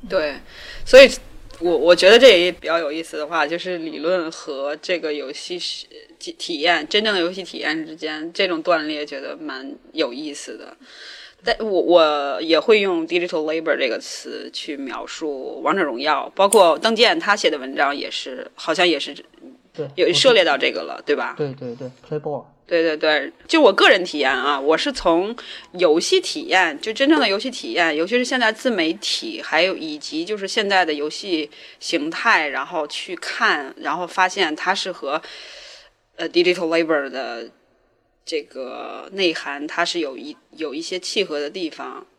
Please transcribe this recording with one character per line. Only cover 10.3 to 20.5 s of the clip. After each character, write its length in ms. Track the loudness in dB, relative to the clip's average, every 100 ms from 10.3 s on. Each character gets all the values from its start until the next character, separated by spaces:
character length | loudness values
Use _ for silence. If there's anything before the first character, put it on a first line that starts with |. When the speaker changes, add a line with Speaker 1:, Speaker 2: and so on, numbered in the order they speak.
Speaker 1:
思 240 | -12 -14 -16
的。 180 | -18 -20 -20 -20 -20 -20 -20 _
但 120 | -4 -4
我， 220 | 0 0
我 600 | 6 6 6 2 -2 -4
也 180 | 2 2
会 200 | 4 4
用 260 | 4 0 0
digital 360 | -2 -2 -4
labor 340 | -2 -4 -2 0
这 100 | 0
个 120 | -2
词 500 | -8 -14 -12 -12 -12
去 240 | -12 -10 -10
描 300 | -8 -10 -12
述 560 | -8 -8 -6 -8 -4
《王 140 | -2 0
者 80 |
荣 160 | 0 -2
耀》， 320 | 0 0 -2 2
包 140 | 6
括 280 | 8 8 6
邓 160 | 2 4
健 240 | 4 4
他 160 | 2 2
写 140 | 2
的 80 | -2
文 180 | -6 -2
章 200 | -2 -2
也 140 | -8
是， 400 | -8 -10 -12 -14 -12
好 180 | -6
像 120 | 0 2
也 140 | 2
是 160 | -4 -12 -20 _ -20 -20 _
Speaker 2:
对， 160 | -10 -10 0
Speaker 1:
有 160 | 2
涉 220 | 4 6
猎 100 | 6
到 140 | 4